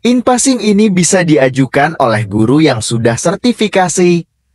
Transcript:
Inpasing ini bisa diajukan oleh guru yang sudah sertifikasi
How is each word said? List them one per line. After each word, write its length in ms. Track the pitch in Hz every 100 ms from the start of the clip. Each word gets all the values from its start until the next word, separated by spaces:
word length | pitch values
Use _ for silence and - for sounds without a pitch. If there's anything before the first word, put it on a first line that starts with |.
Inpasing 560 | 233 247 240 247 269 247
ini 320 | 208 202 220
bisa 320 | 185 175 190
diajukan 720 | 170 151 131 127 135 135 147 165
oleh 320 | 123 110 107
guru 320 | 104 110 147
yang 240 | 156 120
sudah 320 | - 113 113 117
sertifikasi 1120 | 175 185 240 233 214 190 185 - 180 175 165 _ _